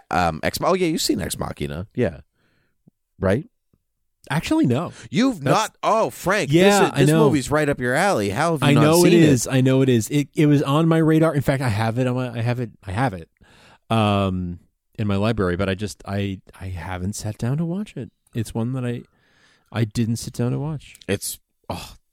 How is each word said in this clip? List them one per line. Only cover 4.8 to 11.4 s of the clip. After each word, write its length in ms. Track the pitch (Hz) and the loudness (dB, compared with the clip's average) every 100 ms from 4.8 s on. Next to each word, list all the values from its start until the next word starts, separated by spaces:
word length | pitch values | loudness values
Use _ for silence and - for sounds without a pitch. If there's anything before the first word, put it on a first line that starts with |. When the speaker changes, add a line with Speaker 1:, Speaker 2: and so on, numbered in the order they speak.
| 113 - - | -4 -12 -6
Speaker 1:
You've 280 | 156 269 190 | 0 0 -2
Speaker 2:
That's 140 | 135 190 214 | 0 0 -2
Speaker 1:
not, 80 | - | -4
oh, 260 | 160 220 160 | 0 0 0
Frank, 420 | - 170 202 147 | -4 -2 -2 2
Speaker 2:
Yeah, 280 | 165 196 202 | 4 6 6
Speaker 1:
this 80 | 160 | 2
is, 60 | |
Speaker 2:
I 60 | 143 | 4
Speaker 1:
this 80 | 143 | 4
Speaker 2:
know. 140 | 160 147 | 6 4
Speaker 1:
movie's 220 | 135 123 | 2 0
right 180 | 151 147 | 0 0
up 100 | 135 | -2
your 140 | 123 | -2
alley. 360 | 139 196 143 101 | 0 2 0 0
How 220 | 107 170 | -2 -2
have 80 | 156 | 0
you 40 | 147 | 4
Speaker 2:
I 40 | |
Speaker 1:
not 80 | 147 | 4
Speaker 2:
know 140 | 151 170 | 6 6
Speaker 1:
seen 100 | 175 | 6
Speaker 2:
it 0 | |
Speaker 1:
it? 100 | 170 | 6
Speaker 2:
is. 240 | 156 127 - | 6 4 2
I 140 | 131 | 2
know 200 | 131 131 | 4 4
it 60 | 131 | 4
is. 200 | 120 - | 2 2
It, 200 | 147 139 - | -2 -2 2
it 120 | 151 | 4
was 140 | 143 | 4
on 240 | 139 147 165 | 2 2 2
my 80 | 160 | 4
radar. 360 | 160 160 160 | 4 4 4
In 80 | 147 | 2